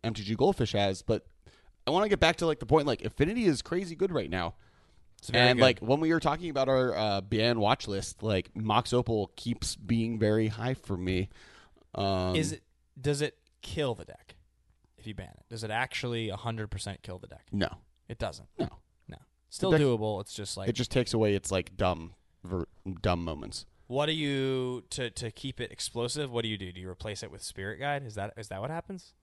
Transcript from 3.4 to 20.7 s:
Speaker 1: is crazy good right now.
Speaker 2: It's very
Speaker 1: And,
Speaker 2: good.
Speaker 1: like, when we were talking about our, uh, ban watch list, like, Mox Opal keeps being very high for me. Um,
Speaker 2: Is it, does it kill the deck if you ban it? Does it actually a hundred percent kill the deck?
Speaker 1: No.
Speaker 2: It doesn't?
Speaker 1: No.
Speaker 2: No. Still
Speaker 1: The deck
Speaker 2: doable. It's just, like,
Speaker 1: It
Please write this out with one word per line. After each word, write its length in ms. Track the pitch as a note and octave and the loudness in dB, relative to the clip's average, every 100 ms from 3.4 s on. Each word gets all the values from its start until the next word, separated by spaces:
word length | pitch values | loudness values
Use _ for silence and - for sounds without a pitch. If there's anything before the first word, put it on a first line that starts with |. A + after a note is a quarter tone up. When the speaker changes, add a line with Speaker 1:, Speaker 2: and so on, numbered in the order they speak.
| G#3 | 4
Speaker 1:
is 160 | C3+ | 4
crazy 340 | - F3 F#3+ E3 | 0 -2 -2 -2
good 160 | F#3+ | 0
right 180 | D#3+ D#2+ | 0 -2
now. 260 | F2+ E2+ - - _ _ - - - | -2 -2 -6 -20 _ _ -20 -20 -16
Speaker 2:
It's 100 | - | -2
very 200 | A#2 B2 | 6 6
Speaker 1:
And, 100 | B2+ | 8
Speaker 2:
good. 40 | |
Speaker 1:
like, 160 | C3 A2+ | 6 6
when 200 | A2 C#3 | 2 2
we 120 | D#3+ | 4
were 80 | E3 | 2
talking 300 | D#3 D#3 F3 | 2 -2 -2
about 180 | C#3 C3+ | 0 4
our, 280 | C3 B2+ F#2+ | 4 4 2
uh, 260 | G#2+ G2 | 0 0
ban 380 | G2 A2 A#2 A#2 | 0 2 2 4
watch 280 | G#2 B2+ - | 4 2 0
list, 360 | G2 - - | -4 -6 -6
like, 320 | A2 F#2+ - - | 0 0 0 -6
Mox 360 | A2 G#2+ A#2 | 2 2 4
Opal 380 | B2 A#2+ A2 F#2+ - | 2 2 0 -2 -6
keeps 400 | A#2+ A#2 - - | -6 -4 -4 -6
being 420 | - A#2 A2+ A2+ | 0 0 0 2
very 280 | G#2+ G#2+ A2 | 4 4 2
high 260 | G#2+ A#2+ | 0 -4
for 240 | C3 - F#2+ | -4 -4 -4
me. 320 | F#2 F#2 F#2+ - - - - _ _ - | 0 0 -2 -8 -20 -20 -20 _ _ -4
Um, 400 | G2 F#2+ F#2 F#2 | 0 0 0 0
Speaker 2:
Is 180 | F#2 | -2
it, 100 | - _ _ _ - | -6 _ _ _ -6
does 220 | C3+ C#3+ | -2 -2
it 160 | D3+ _ _ _ | -2 _ _ _
kill 320 | - - C#3+ | -10 -4 -2
the 120 | A#2 - | -4 -10
deck 300 | - - - _ _ _ _ _ _ | -18 -20 -20 _ _ _ _ _ _
if 80 | - | -12
you 80 | |
ban 220 | G2+ F#2 G1+ | -10 -12 -16
it? 80 | _ | _
Does 140 | A2+ | -10
it 60 | A2 | -4
actually 580 | G#2+ B2+ - B2 A#2 A2 | -2 -2 -2 -2 -2 -4
a 60 | G2 | -4
hundred 340 | A#2+ A2+ G#2+ | -6 -4 -6
percent 320 | F#2+ - G2 | -6 -8 -10
kill 160 | - F#2 | -12 -14
the 80 | - | -14
deck? 200 | - _ | -20 _
Speaker 1:
No. 180 | G2+ G2 - - _ _ | -2 -2 -2 -20 _ _
Speaker 2:
It 80 | A#2 | -8
doesn't? 320 | G#2+ - - - | -6 -8 -18 -6
Speaker 1:
No. 80 | - - _ _ - | -6 -6 _ _ -20
Speaker 2:
No. 100 | - _ _ _ | -20 _ _ _
Still 220 | - F#3+ | -2 4
Speaker 1:
The 60 | D#3 | 6
deck 100 | C#3+ | 6
Speaker 2:
doable. 320 | A#2 G#2+ G2+ | 2 0 -4
It's 140 | G#2 | -6
just, 240 | - G2+ - | -10 -8 -4
like, 100 | |
Speaker 1:
It 60 | F#2+ | -2